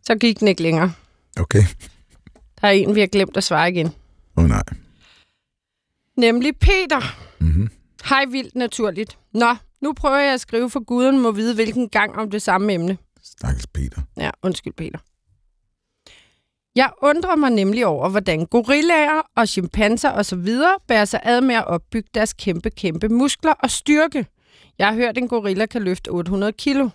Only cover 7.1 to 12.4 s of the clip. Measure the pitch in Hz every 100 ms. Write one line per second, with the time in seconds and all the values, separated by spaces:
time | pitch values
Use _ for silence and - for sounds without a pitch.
7.1 | - - _ 82 80 110 - _ _ -
8.1 | 277 277 262 254 247 240 - 214 170 214
9.1 | - _ 208 240 240 - _ 277 285 294
10.1 | 277 285 254 - 226 247 277 220 240 254
11.1 | 269 233 208 226 220 220 240 240 220 208
12.1 | - 220 208